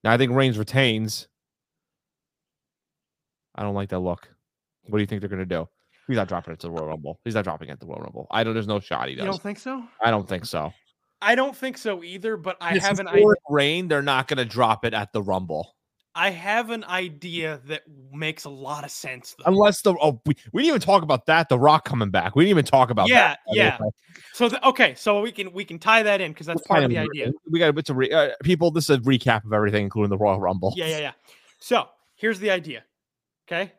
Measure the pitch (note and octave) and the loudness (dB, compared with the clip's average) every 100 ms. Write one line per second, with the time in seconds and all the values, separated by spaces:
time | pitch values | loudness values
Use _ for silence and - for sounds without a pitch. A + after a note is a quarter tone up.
0 | A2 A#2+ C3 B2+ C3 G#2+ G#2+ C3 C3 A2 | 2 2 2 2 0 0 -2 0 0 0
1 | A2 - - _ _ _ _ _ _ _ | -4 -8 -14 _ _ _ _ _ _ _
2 | _ _ _ _ _ _ _ _ _ _ | _ _ _ _ _ _ _ _ _ _
3 | _ _ _ _ _ - G#2 G2+ G2 F#2 | _ _ _ _ _ -10 -6 -6 -6 -4
4 | F2+ E2+ - _ _ _ _ _ - G#2 | -4 -6 -10 _ _ _ _ _ -6 -4
5 | G2+ G#2 G2 F#2+ F#2 F2 E2 _ _ _ | -2 -6 -8 -8 -6 -6 -6 _ _ _
6 | - A#2+ F#2 F2+ E2+ D#2+ E2+ E2 D#2 D#2+ | -4 -4 -2 -6 -8 -14 -10 -8 -8 -10
7 | C#2+ D#2+ A#2 G#2+ F#2+ D#2 C#2 C#2+ D#2+ D2 | -12 -12 -6 -4 -4 -8 -14 -18 -16 -14
8 | - - C#2+ A2 A2+ A2+ G#2 G#2 - D2 | -14 -16 -6 -2 0 -2 -2 -4 -4 -6
9 | C2+ C2 F#3+ F#3+ G3+ G3+ C4 C4 A#3 _ | -4 -6 -6 -6 -10 -12 -12 -12 -14 _
10 | A#2 G#2+ F2+ F#2 - E2 D2+ - _ _ | 0 0 -2 -8 -6 -6 -8 -12 _ _
11 | _ _ G3+ A#3+ C4+ - C4 B3+ A3 F#3 | _ _ 0 2 0 -6 -10 -8 -8 -8
12 | E3+ F#3 A3 G#3+ F3 F#3 E3+ E3+ G3 G3 | -10 -10 -8 -6 -8 -8 -2 0 0 -2
13 | F#3 - G#3 G#3 D3 D3 C#3+ E3 F3+ D3 | 2 6 6 6 2 2 2 0 0 0
14 | C#3+ C3 C3 C#3 A#2 A#2 A#2 G#2+ A#2 A2 | 2 0 0 -2 -2 2 2 2 0 -4
15 | G2+ A2 G2+ F#2 F2+ D#2 F#2+ _ _ _ | -4 -4 -2 -2 -2 -8 -8 _ _ _
16 | _ E3 F#3+ E3+ F#3+ A3 A3+ A3+ F#3+ F3+ | _ -2 -2 -2 -4 -2 -2 -10 -6 -6
17 | F#3 D3 F3 E3+ D#3+ D3 C3+ D#3 _ C#3 | -6 -10 -10 -8 -8 -8 -12 -12 _ -20
18 | C3 C#3+ D#3 D#3 D3 C#3 C3+ D3 C#3+ - | -20 -8 -8 -8 -14 -14 -10 -10 -10 -14
19 | C3 B2+ - - E3+ G3 G#3 G3 G3+ F3 | -12 -14 -16 -2 2 4 4 4 0 4
20 | D3+ A#2 D3 D3 - G3+ D#4 C4+ F3 G3 | 2 0 -2 -4 -4 0 2 2 4 2
21 | D#3 C3 - D#3+ D#3+ B2+ C#3+ D#3 - B2+ | 4 0 4 2 4 4 6 6 2 -2
22 | G#2+ F#2+ F2 C3 F#3 F3+ C3 C3+ B2 A2+ | 0 0 2 4 6 4 4 4 4 4
23 | F#3+ B3 F#3 C#3+ - G#3+ F3+ B2 G#2+ - | 6 6 6 0 -2 2 2 0 -8 -8
24 | _ - - - A#3+ B3+ C4+ B3+ G#3 B2 | _ -20 -20 0 0 4 2 4 2 2
25 | - G3+ A3+ G#3 F#3+ F3 G3 E3 G3+ A3+ | 0 0 -2 -6 -10 -8 -10 -4 2 4
26 | G#3+ G3+ F3 D#3 D#3 E3 - E3 C3+ A#2 | 4 0 -2 -8 -8 -8 0 2 2 0
27 | D#3 D3 B2 D3 - E3 E3 D3 D#3 C3 | -4 -4 -6 -6 -4 2 2 0 -4 -2
28 | C3 D#3+ C#3+ A2 D3 F3 E3+ D#3+ D3+ C3+ | 0 2 0 -2 0 2 2 0 2 2
29 | A#2 B2+ B2+ A2+ G#2+ G#2+ G#2 G#2 G2 G#2+ | 2 2 2 0 0 0 2 0 -2 -2
30 | G#2 G2 G#2 G2 F2+ F#2 F#2 F3 D#3+ D#3 | -2 2 0 2 0 0 -2 -2 -4 -4
31 | C#3+ - _ _ _ _ - A#3 - _ | -8 -12 _ _ _ _ 0 0 0 _
32 | _ _ A3 G3 G#3 F#3 D#3 A#2 _ _ | _ _ -4 -2 -2 -2 -4 -16 _ _
33 | _ _ _ _ _ E3+ F#3+ | _ _ _ _ _ -8 -8